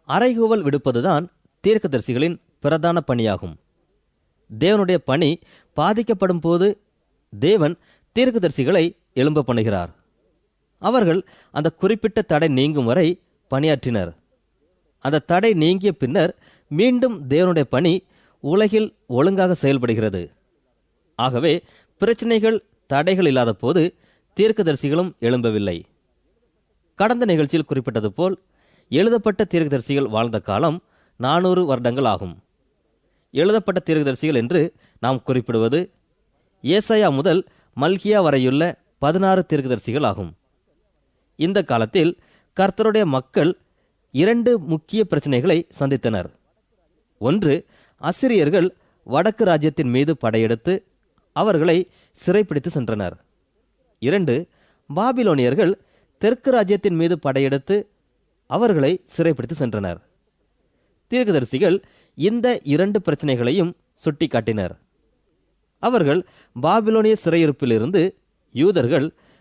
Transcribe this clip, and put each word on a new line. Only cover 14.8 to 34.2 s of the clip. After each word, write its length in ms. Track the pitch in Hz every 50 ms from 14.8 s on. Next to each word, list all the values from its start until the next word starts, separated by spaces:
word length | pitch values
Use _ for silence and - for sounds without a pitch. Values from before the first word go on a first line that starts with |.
| _ _ _ _
அந்த 200 | - 139 147 156
தடை 360 | - - 170 180 202 226 214
நீங்கிய 380 | 165 151 165 185 190 185 208 160
பின்னர் 460 | - 139 120 143 196 156 170 - _ _ _ _ _ _ -
மீண்டும் 600 | 147 151 214 254 247 247 240 254 226 185 147 127
தேவனுடைய 340 | 139 156 180 180 175 165 139
பணி 420 | - - 127 170 170 170 190 - _ _ _ _ _ _ _
உலகில் 540 | - 139 160 196 214 208 202 214 214 - - _ _
ஒழுங்காக 480 | - 120 120 143 185 196 196 185 180 180
செயல்படுகிறது. 760 | - - 139 139 131 123 117 113 110 110 107 95 92 85 82 _ _ _ _ _ _ _ _ _ _ _ _ _ _ _ _ _
ஆகவே 500 | - 120 131 127 120 143 170 151 175 - _ _ _ _ _ _ -
பிரச்சனைகள், 640 | 190 220 233 - 226 233 226 220 202 220 226 202 - _ _ _ _
தடைகள் 400 | - 135 139 156 180 190 185 185
இல்லாத 260 | 156 135 131 123 117 107
போது 300 | - - 120 165 180 156 180 - _ _ _ _ _ _ _ _
தீர்க்கதரிசிகளும் 760 | - 202 220 214 214 196 156 147 131 - 143 143 165 180 185 - _
எழும்பவில்லை. 600 | - 117 127 123 117 117 107 107 101 98 87 82 - _ _ _ _ _ _ _ _ _ _ _ _ _ _ _ _ _ _ _ _ _ _
கடந்த 300 | - 190 220 240 240 247
நிகழ்ச்சியில் 420 | 214 175 156 151 143 - 160 147
குறிப்பிட்டது 460 | - 139 131 123 - 110 113 107 107 95
போல் 300 | - 170 185 196 - _ _ _ _ _ _ _ _ _ _
எழுதப்பட்ட 560 | - 147 190 226 233 233 208 226 196 - 214
தீர்க்கதரிசிகள் 640 | 180 - 170 160 147 139 131 110 - 143 139 139 110
வாழ்ந்த 320 | 107 107 117 120 113 107
காலம் 420 | - - 98 104 151 165 151 180 - _ _ _ _ _ _
நானூறு 500 | - 117 127 151 175 185 185 180 180 180
வருடங்கள் 380 | 151 135 120 120 120 120 131 139
ஆகும். 380 | 117 101 90 101 90 78 87 - _ _ _ _ _ _ _ _ _ _ _ _ _ _ _ _ _
எழுதப்பட்ட 500 | - 131 165 196 208 220 - - 190 180
தீர்க்கதரிசிகள் 540 | - - 160 156 147 139 127 -